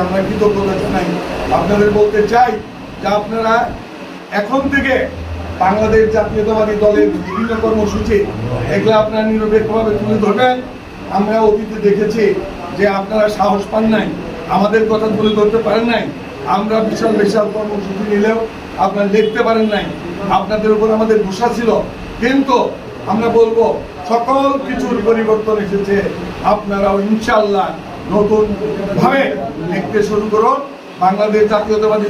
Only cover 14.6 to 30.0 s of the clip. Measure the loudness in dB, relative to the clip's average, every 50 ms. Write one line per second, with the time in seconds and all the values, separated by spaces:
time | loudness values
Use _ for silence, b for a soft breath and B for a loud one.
14.6 | 2 4 4 2 2 2 2 0 0 0 0 2 2 2 2 4 2 4 2 2
15.6 | 2 2 0 2 2 0 0 0 -2 -4 -8 -10 -12 -12 -12 -8 -4 -2 -2 0
16.6 | 0 0 0 0 0 0 -2 0 0 0 2 4 2 4 4 2 0 0 -2 -4
17.6 | -4 -4 -4 -6 -6 -6 -6 -4 -2 0 2 2 2 2 2 0 -2 -6 -8 -12
18.6 | -14 -10 -4 -2 -2 0 0 0 0 2 4 2 2 2 0 0 0 2 2 2
19.6 | 2 2 0 -2 -2 -4 -8 -8 -8 -10 -8 -6 -4 0 0 0 0 0 -2 0
20.6 | 2 2 2 4 4 2 2 2 2 2 2 2 2 0 -2 -2 0 0 0 0
21.6 | 0 0 0 0 -2 -4 -10 -12 -12 -12 -8 -2 -2 0 2 2 2 2 2 2
22.6 | 2 0 -4 -8 -12 -14 -14 -10 -6 -2 -2 0 0 2 4 4 4 4 4 2
23.6 | 2 2 0 -2 -6 -12 -14 -12 -4 -2 0 0 2 2 2 2 2 2 0 -2
24.6 | -4 -4 -4 -4 -2 -2 -2 0 2 2 2 2 2 2 0 0 2 0 0 -2
25.6 | -2 -2 -2 -2 0 0 0 0 0 -2 -6 -6 -8 -10 -8 -2 0 0 0 0
26.6 | -2 -4 -2 0 2 2 2 0 2 0 0 0 0 2 2 2 2 2 0 0
27.6 | 0 -2 -4 -8 -10 -12 -12 -12 -6 -2 0 0 2 2 2 2 2 0 -2 -4
28.6 | -4 -4 -4 -4 -4 -2 0 2 2 4 4 2 0 0 -2 -4 -6 -8 -8 -8
29.6 | -6 -4 -4 -4 -4 -2 0 0